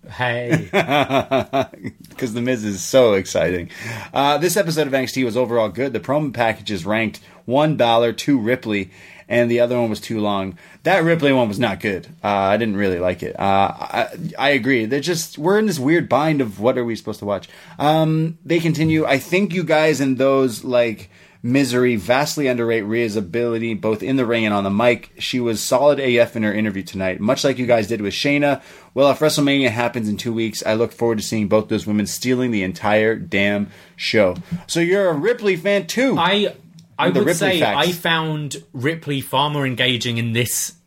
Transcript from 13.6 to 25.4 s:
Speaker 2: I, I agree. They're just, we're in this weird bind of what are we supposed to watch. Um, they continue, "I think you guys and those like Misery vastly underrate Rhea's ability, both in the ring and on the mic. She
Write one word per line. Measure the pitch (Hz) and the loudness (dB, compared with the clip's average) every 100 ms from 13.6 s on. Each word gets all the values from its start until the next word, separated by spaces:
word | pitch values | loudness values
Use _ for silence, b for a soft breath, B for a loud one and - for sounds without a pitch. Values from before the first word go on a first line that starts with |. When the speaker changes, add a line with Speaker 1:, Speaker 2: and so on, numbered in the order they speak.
| 95 - | 2 -2
Speaker 2:
I, | - 113 - - 160 - | -6 -4 -4 -6 -10 -2
I | 135 | 0
agree. | 139 117 131 110 | 2 2 0 0
They're | 139 | -2
just, | 139 165 - - | -2 -4 -6 -4
we're | 151 208 | 0 2
in | 220 | 2
this | 143 | 0
weird | 131 170 117 | 0 0 2
bind | 127 156 151 | 0 2 0
of | 120 101 | -2 0
what | 113 127 | 0 2
are | 120 | -2
we | 107 | -4
supposed | - 104 | -8 -8
to | 104 | -4
watch. | 98 - B B 165 | -6 -6 B B -2
Um, | 143 156 160 160 165 160 - | 2 2 2 0 -2 -6 -2
they | 165 | 0
continue, | 165 139 160 156 151 | 0 0 2 2 2
"I | 135 | 0
think | - 180 202 | 0 0 0
you | 175 160 | -2 2
guys | 156 156 147 | 2 4 2
and | 139 127 | 0 2
those | 135 135 131 104 | 2 4 0 -2
like | 127 123 117 107 - b b b | -2 0 0 -2 -12 b b b
Misery | 120 135 135 123 123 117 | 0 2 2 2 2 2
vastly | 90 127 156 156 139 | 2 0 0 -2 -2
underrate | 120 117 113 101 | 0 0 0 0
Rhea's | 113 117 104 | -2 0 -2
ability, | 92 117 120 113 117 104 | -4 -2 -2 -2 -4 -2
both | 110 107 | -2 -2
in | 101 135 | -2 0
the | 117 | 0
ring | 117 110 | 0 2
and | |
on | 104 | 0
the | 98 | 0
mic. | 101 123 120 - - | 2 2 2 -4 -12
She | - 127 | -6 -2